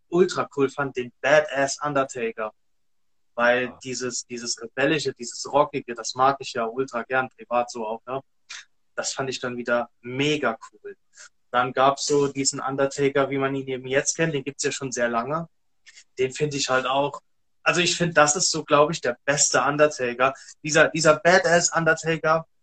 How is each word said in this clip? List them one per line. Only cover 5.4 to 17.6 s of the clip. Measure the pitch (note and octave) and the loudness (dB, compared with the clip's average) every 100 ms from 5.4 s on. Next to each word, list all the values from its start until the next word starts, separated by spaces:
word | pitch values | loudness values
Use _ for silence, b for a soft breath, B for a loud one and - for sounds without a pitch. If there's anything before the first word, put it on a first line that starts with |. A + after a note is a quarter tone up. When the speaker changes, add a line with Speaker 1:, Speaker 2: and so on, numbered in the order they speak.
| - | 0
Speaker 1:
Rockige, | C3+ D3 C#3+ - | 2 2 0 -8
das | A#2 A2 B2+ | -10 -8 2
mag | C3 C3+ | 2 2
ich | B2+ | -4
ja | B2+ A2+ | -6 -4
ultra | B2 C3+ A#2+ | -4 -6 -6
gern, | A2 C3 B2+ | -4 -4 -4
privat | - A2 A#2+ A#2+ | -8 -4 -2 -2
so | A#2+ A2 | -6 -8
auch, | A#2 - | -8 -8
ne? | C3 - _ _ B B _ _ - | -10 -12 _ _ B B _ _ -10
Das | A#2 | -8
fand | - C3 | -6 -6
ich | B2+ | -6
dann | B2+ A#2+ | -6 -6
wieder | A#2+ A#2+ A#2+ _ | -2 -2 -2 _
mega | B2 B2+ C#3+ D3+ - - - | -10 -2 0 0 -2 -4 -10
cool. | - G4+ G4 _ B B _ _ | -18 -18 -18 _ B B _ _
Dann | B2 C3 | -2 0
gab's | B2+ C3+ C3+ - | 2 2 2 0
so | D3 C#3 | 2 2
diesen | C#3 C3+ C#3 | 0 -2 -2
Undertaker, | C3 C#3 C#3 C#3+ C#3 C#3 C3+ | -4 -2 -2 0 0 2 0
wie | C3+ | 0
man | C3+ | -2
ihn | C#3 C3+ | -2 -4
eben | B2+ C3 | -8 -2
jetzt | C3 D3 - | 0 0 0
kennt, | E3 | -2
den | D3 | -2
gibt's | C3 - | -6 -6
ja | C#3 | -4
schon | - C3+ | -4 -6
sehr | B2 A#2+ | -2 -2
lange. | A#2 A#2+ D#3 E3 _ _ _ - B _ - | 0 -2 -6 -8 _ _ _ -20 B _ -4
Den | C3 | -4
finde | - D3 C#3 | -2 -4 -2
ich | C3 | 0
halt | C3 B2+ | 0 0
auch, | C3+ C#3+ - - _ _ _ | 0 -2 -4 -16 _ _ _